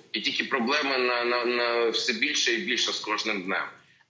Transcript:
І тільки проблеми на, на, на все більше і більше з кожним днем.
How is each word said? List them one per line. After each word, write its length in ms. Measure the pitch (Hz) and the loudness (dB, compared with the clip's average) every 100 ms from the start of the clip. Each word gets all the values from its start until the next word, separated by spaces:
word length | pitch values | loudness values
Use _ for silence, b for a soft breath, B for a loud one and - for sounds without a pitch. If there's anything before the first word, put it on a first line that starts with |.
| - | -6
І 100 | 110 | -4
тільки 220 | 139 131 | -2 -2
проблеми 540 | 120 131 117 147 139 131 | -2 0 0 0 0 0
на, 260 | 123 123 | 2 2
на, 220 | 120 123 120 | 0 0 2
на 440 | 120 120 117 117 | 2 2 2 2
все 240 | 110 - | 2 0
більше 400 | 110 143 147 123 | 0 0 2 2
і 40 | 117 | 0
більше 340 | 101 120 - | 0 0 0
з 80 | 98 | -2
кожним 420 | - 104 110 104 | -2 -2 -2 -4
днем. 220 | 90 90 76 - b b b | -2 -2 -4 -10 b b b